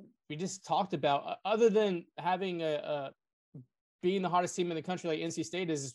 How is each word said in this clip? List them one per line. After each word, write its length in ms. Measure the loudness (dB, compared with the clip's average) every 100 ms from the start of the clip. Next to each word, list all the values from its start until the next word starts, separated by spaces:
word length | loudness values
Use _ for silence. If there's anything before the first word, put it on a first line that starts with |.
| -20 _ -10
we 60 | -6
just 300 | -6 -6 -2
talked 280 | 0 0
about, 320 | 2 2 2 0
uh, 100 | -4 0
other 240 | 6 6
than 360 | 6 4 0 -6 -6
having 460 | -2 0 -2 -2
a, 100 | 0
a, 380 | 0 -2 -4 -6 -12 _ _ _ -20 -20 _ _ _
being 200 | 0 0
the 80 | 2
hottest 260 | 2 0 -2
team 140 | -2
in 40 | -2
the 60 |
country 280 | -4 -4 -2
like 100 | -2
N 120 | -2
C 120 | -4
State 260 | -6 -4 -2
is 240 | -2 -4